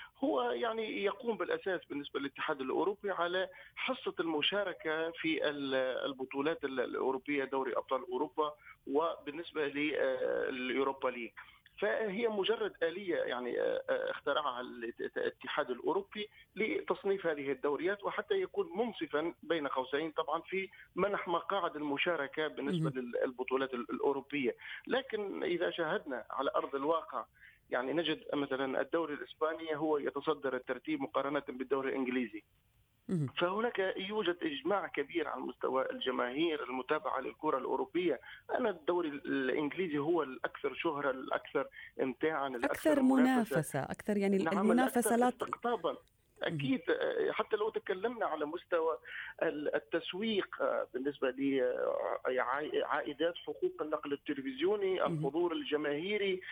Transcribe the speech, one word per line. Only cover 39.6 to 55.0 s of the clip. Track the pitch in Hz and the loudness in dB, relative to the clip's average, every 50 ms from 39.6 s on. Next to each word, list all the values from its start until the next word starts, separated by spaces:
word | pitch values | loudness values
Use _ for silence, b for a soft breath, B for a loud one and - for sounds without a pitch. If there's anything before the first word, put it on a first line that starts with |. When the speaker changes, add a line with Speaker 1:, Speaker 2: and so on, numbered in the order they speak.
| 151 143 - - 160 165 147 147 | 0 0 0 0 -2 0 0 0
Speaker 1:
هو | 139 160 175 165 | 2 2 2 2
الأكثر | 147 131 127 - - - - - - 139 127 | 2 0 -4 -6 -6 -6 -4 -2 -4 -4 -2
شهرة، | - - 165 147 143 143 139 | 0 -2 -2 0 0 0 0
الأكثر | 127 131 - - - - - - - 147 131 - B B B B B B | 0 -2 -2 -2 -2 -2 -2 0 0 0 0 -2 B B B B B B
إمتاعًا، | 131 131 123 - - 156 160 143 135 139 | -2 -2 0 0 0 0 2 0 0 -2
الأكثر | - 120 - 294 - - - 320 | -2 0 0 0 0 2 4 4
Speaker 2:
أكثر | 302 277 | 4 6
Speaker 1:
منافسة. | 262 262 262 262 254 262 262 247 220 - - | 6 6 8 8 6 6 6 4 2 2 2
Speaker 2:
منافسة، | 160 151 - - 139 | 0 0 0 -2 -2
أكثر، | - - - - - - 208 | -2 -2 -6 -6 -2 0 0
يعني، | 208 196 196 202 | 2 4 4 4
ال-، | 190 196 | 4 6
Speaker 1:
نعم، | 165 - 185 | 6 6 8
Speaker 2:
المنافسة | 196 220 226 247 262 240 - 240 220 214 233 | 8 8 8 8 6 6 4 4 4 6 6
Speaker 1:
الأكثر | |
Speaker 2:
لا | 233 247 254 | 6 6 4
ت- | 247 - | 4 2
Speaker 1:
استقطابًا. | - - - - - 240 240 - - 151 | -2 -4 -4 -2 0 0 2 2 2 0
Speaker 2:
مهم. | 127 - - _ _ _ _ _ _ - | -2 -2 -8 _ _ _ _ _ _ -2
Speaker 1:
أكيد، | - 175 170 143 143 - 269 240 - - | -2 -2 0 0 2 2 2 2 2 2
آه، | 160 - - 156 - - - - | 2 2 2 2 2 2 2 2
حتى | - - 220 - 220 | 2 0 0 0 2
لو | 202 214 220 | 2 2 2
تكلمنا | - 214 - - 196 185 196 240 247 226 190 | 0 -2 -2 -2 -4 -2 -2 -4 -2 0 -2
على | 151 156 156 151 | 0 0 0 -2
مستوى | 147 160 180 - - 175 165 160 160 151 - B B B B B B B B | -2 -4 -6 -4 0 2 2 4 2 0 -2 B B B B B B B B
ال-، | - 160 147 151 147 - - | 0 0 0 -2 -2 0 0
التسويق، | 151 - - - 165 - - - 180 220 226 214 185 - - - - | -2 0 0 -2 -2 -2 -2 -4 -2 0 0 2 0 0 -2 -2 0
آه، | 139 123 117 110 107 - - | 0 2 2 2 0 -2 -2
بالنسبة | 123 135 147 143 - 135 131 | -2 -2 -2 -2 0 0 0
ل-، | 127 131 139 139 135 135 | 0 2 2 2 4 4
آه، | 123 123 - - 123 - - - - 87 - - - | 2 2 2 2 0 0 2 0 0 0 -2 0 0
عا-، | 135 127 127 117 120 131 143 151 135 - 147 - | 0 2 2 2 2 0 0 -2 0 0 0 0
عائدات | - 127 151 - - - - 160 170 175 | 0 0 -2 -2 -2 -2 0 0 0 0
حقوق | - - - - - 180 180 180 - | -2 -8 -8 -6 -2 -2 -2 -2 -2
النقل | 156 156 151 151 151 147 | -4 -2 -2 -2 -2 -2
التلفزيوني، | 143 - - - 143 139 131 135 131 131 156 190 214 208 196 190 185 - | -4 -4 -4 -4 -4 -4 -4 -6 -4 0 2 2 2 2 2 2 2 2